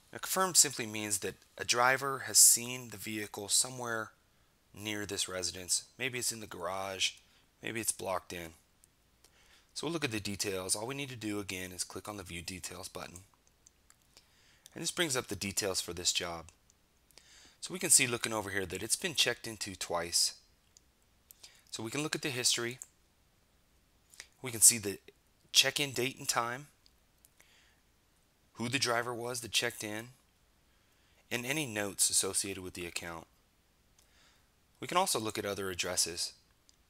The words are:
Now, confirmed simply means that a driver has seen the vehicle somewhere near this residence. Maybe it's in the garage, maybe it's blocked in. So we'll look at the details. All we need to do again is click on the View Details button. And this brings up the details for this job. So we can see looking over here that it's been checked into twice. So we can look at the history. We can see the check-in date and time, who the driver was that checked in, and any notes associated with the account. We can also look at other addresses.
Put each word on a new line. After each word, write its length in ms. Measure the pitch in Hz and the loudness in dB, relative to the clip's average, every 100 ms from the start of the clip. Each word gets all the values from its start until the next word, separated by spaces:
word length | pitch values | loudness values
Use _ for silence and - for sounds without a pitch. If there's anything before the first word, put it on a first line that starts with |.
| _ | _
Now, 60 | 117 | -10
confirmed 360 | - 190 190 160 | -2 0 4 6
simply 300 | 147 127 110 | 4 2 -6
means 320 | 107 107 95 | -4 -2 -2
that 140 | 98 - - - | -4 -8 -14 -6
a 80 | 98 | 0
driver 600 | 120 123 131 139 135 107 | 4 4 4 0 -4 2
has 100 | 104 | 8
seen 520 | - 120 120 127 120 | 8 8 2 -6 -8
the 80 | 107 | -10
vehicle 520 | 110 107 104 - 101 | -6 -4 -6 -6 0
somewhere 600 | - 127 127 120 113 107 - _ _ _ _ _ | 2 2 -2 -4 -4 -6 -12 _ _ _ _ _
near 360 | - 107 104 101 | -8 -4 -4 -2
this 200 | 98 - | -2 -2
residence. 580 | 98 87 87 90 - - - | -2 -4 -4 -2 -2 -2 -6
Maybe 220 | 127 123 | -4 -2
it's 120 | 113 | -2
in 80 | 113 | -4
the 60 | 104 | -8
garage, 680 | 92 85 95 98 95 - - - - _ _ | -6 -4 -4 -4 0 -2 -2 -14 -20 _ _
maybe 180 | 110 113 | -6 -4
it's 100 | 107 | -4
blocked 400 | - 98 90 - | -4 -2 -2 -4
in. 180 | 90 82 82 _ _ - _ _ _ - _ - - _ | -8 -10 -14 _ _ -20 _ _ _ -20 _ -20 -20 _
So 140 | - 147 | -6 -4
we'll 60 | |
look 120 | 170 143 | 0 0
at 60 | |
the 80 | 110 | -2
details. 560 | 101 98 101 95 92 104 | -2 -2 -2 -2 0 0
All 100 | 117 | -2
we 80 | |
need 160 | 139 143 | -6 -6
to 60 | 123 | -6
do 240 | 107 104 | -4 -2
again 320 | 98 92 92 | -4 -6 -6
is 120 | 92 | -6
click 240 | - 98 - | -8 -8 -8
on 100 | 104 | -8
the 60 | |
View 200 | 90 87 | -8 -8
Details 440 | 85 92 - 90 95 | -8 -8 -10 -10 -12
button. 340 | 90 - 90 98 _ _ _ - _ _ _ _ - - _ - - - - | -10 -12 -12 -20 _ _ _ -20 _ _ _ _ -20 -20 _ -20 -20 -16 -8
And 80 | |
this 80 | 165 | -4
brings 260 | - 165 127 | -2 0 0
up 80 | - | -2
the 100 | 92 | -4
details 460 | 98 - 101 90 | -2 0 0 0
for 100 | - | -4
this 220 | 87 87 | -2 0
job. 360 | - 90 82 80 - _ _ _ _ _ - - - - - | 0 -2 -4 -10 -20 _ _ _ _ _ -20 -20 -20 -20 -14
So 120 | - | -10
we 60 | 180 | -4
can 100 | 175 | 6
see 160 | - 127 | 6 8
looking 260 | 120 - | 2 2
over 200 | 110 98 | 0 0
here 160 | 98 95 | -2 -2
that 160 | 92 | -4
it's 120 | 110 - | -2 0
been 200 | 117 - | 0 2
checked 320 | 127 120 113 | 2 2 -4
into 280 | 107 - 92 | -8 -8 -6
twice. 600 | - 87 85 - - - - _ _ - - _ _ _ - - - - - | -2 -2 0 2 2 -2 -14 _ _ -20 -20 _ _ _ -20 -20 -20 -20 -14
So 140 | - | -8
we 80 | 110 | -4
can 100 | 135 | -2
look 140 | 151 156 | -2 -2
at 80 | |
the 60 | 156 | -2
history. 500 | 127 120 - 117 131 - _ _ _ _ _ _ _ _ _ _ _ _ - - _ | 2 4 4 0 -6 -14 _ _ _ _ _ _ _ _ _ _ _ _ -20 -20 _
We 100 | 131 | -8
can 100 | 113 | 8
see 180 | - 117 | 8 8
the 180 | 101 95 - - _ _ _ | 4 -2 -6 -20 _ _ _
check-in 400 | - 135 - 143 | 6 6 4 0
date 260 | 120 127 - | 2 0 0
and 100 | 139 | 0
time, 400 | 123 117 123 147 _ _ _ _ _ - - - - - _ _ _ _ _ _ _ _ | 2 0 -2 -8 _ _ _ _ _ -20 -20 -20 -20 -20 _ _ _ _ _ _ _ _
who 160 | - 120 | -6 -2
the 100 | 131 | 2
driver 340 | 123 117 120 | 4 2 2
was 280 | 117 120 123 | -2 -4 -4
that 100 | 113 | -2
checked 320 | - 120 - | 2 2 0
in, 240 | 107 107 120 131 _ _ _ _ _ _ _ _ _ _ _ | -4 -6 -8 -16 _ _ _ _ _ _ _ _ _ _ _
and 160 | 120 123 | -4 0
any 220 | 156 139 | 0 0
notes 420 | 107 104 87 - | 0 -2 2 2
associated 540 | - 98 95 101 95 | 4 2 0 -2 -4
with 100 | 92 | -8
the 140 | 90 85 | -8 -6
account. 400 | - 85 82 82 _ _ _ _ _ _ _ _ _ - _ _ _ _ _ | -6 -6 -8 -12 _ _ _ _ _ _ _ _ _ -20 _ _ _ _ _
We 80 | - | 0
can 100 | 175 | 2
also 220 | 190 131 | 4 2
look 180 | 110 107 | 0 -2
at 80 | 101 | -2
other 240 | 101 98 | -2 -2
addresses. 640 | 90 90 90 85 87 - - _ _ - _ | -2 0 0 0 0 -6 -8 _ _ -20 _